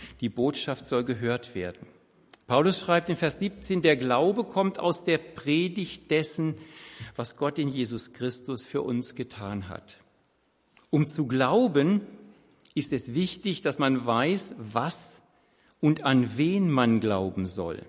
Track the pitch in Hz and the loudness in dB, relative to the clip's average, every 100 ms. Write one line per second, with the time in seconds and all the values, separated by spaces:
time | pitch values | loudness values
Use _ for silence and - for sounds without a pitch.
0 | - - 120 104 131 143 - 131 - 123 | -18 -6 -6 0 0 0 -6 -8 -2 -2
1 | 123 113 117 120 - 98 90 - - - | 0 -2 -2 -2 -4 -8 -8 -10 -20 -20
2 | _ _ _ - - 127 170 185 - 170 | _ _ _ -20 2 4 4 2 2 2
3 | 170 170 160 - 202 - - 185 160 143 | 2 0 0 0 -6 -6 -2 2 4 4
4 | 127 123 170 208 - 190 196 190 175 170 | 4 4 4 2 -2 0 0 0 0 0
5 | - 160 - - 139 151 180 175 180 - | 0 0 -2 -10 0 0 0 -2 -8 -10
6 | - 151 156 - 160 151 - - - - | -2 0 0 -2 -2 -4 -12 -20 -20 -16
7 | 117 - 117 - 143 147 143 131 117 117 | -14 -8 -8 -2 -4 -2 -4 -2 -4 -4
8 | - - 123 123 - 123 - 139 - 120 | -8 -6 -6 -6 -8 -10 -6 -4 -2 -2
9 | 123 - 120 107 101 104 90 - - - | -4 -8 -10 -8 -8 -6 -8 -12 -14 -20
10 | _ _ _ _ _ _ _ _ _ 151 | _ _ _ _ _ _ _ _ _ 0
11 | 147 - 139 131 131 196 247 143 151 202 | 0 0 -2 2 4 4 4 4 4 2
12 | - - - - _ _ - - - 131 | -2 -16 -20 -20 _ _ -8 -6 -2 -4
13 | - 123 185 - 190 160 156 135 139 131 | -2 -2 -2 -2 -4 -2 -2 0 2 2
14 | 120 113 143 196 - - 110 113 143 - | 2 2 2 0 -4 -10 -6 -2 -2 -6
15 | - - _ _ _ _ _ _ 151 156 | -12 -20 _ _ _ _ _ _ 2 4
16 | 139 131 120 107 160 196 185 135 120 113 | 4 4 4 2 2 2 2 4 4 4
17 | 107 98 95 95 92 95 85 80 | 2 0 0 -2 -4 -4 -4 -8